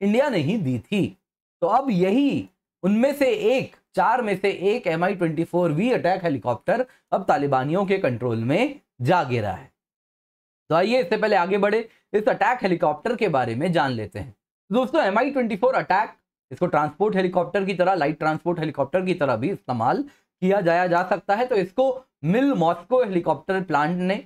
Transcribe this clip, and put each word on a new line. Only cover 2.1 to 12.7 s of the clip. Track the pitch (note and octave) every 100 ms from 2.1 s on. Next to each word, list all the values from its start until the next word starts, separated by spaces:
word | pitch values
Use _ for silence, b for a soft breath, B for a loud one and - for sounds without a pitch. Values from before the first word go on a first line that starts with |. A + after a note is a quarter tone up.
| A3+ C#4+ C#3 G2 _ _ _
उनमें | F3+ G#3 C4
से | C#4+ C4+
एक, | A3 G#3 B3+ - - _ -
चार | F#3 B3
में | A3 F#3+
से | G3+
एक | F#3 F3+ A#3+ G3+
एमआई | D#3+ F3+ G3
ट्वेंटी | E3+ D#3
फ़ोर | E3 F3 F3
वी | D3+ A#3
अटैक | G#3+ E3+ F#3
हेलीकॉप्टर | E3+ C3+ B2 A#2 - G3 B3+ b _
अब | F3+ F#3+
तालिबानियों | D3+ C#3+ C3 C3+ F3 G3
के | F#3+
कंट्रोल | D#3 A#2+ B2 A2+
में | A2+ E3 C4+ C#4+ _ -
जा | B2 F3+
गिरा | C#3+ B2 G#2
है। | E2+ - _ _ _ _ _ _ _ _ _ -
तो | D#3
आइए | G3 B3+
इससे | B3 G#3+
पहले | G#3+ G3+
आगे | F3 G3+
बढ़े, | G3+ G#3+ A3+ b b
इस | G#3+ G#3+
अटैक | G3+ G3+ B3
हेलीकॉप्टर | G3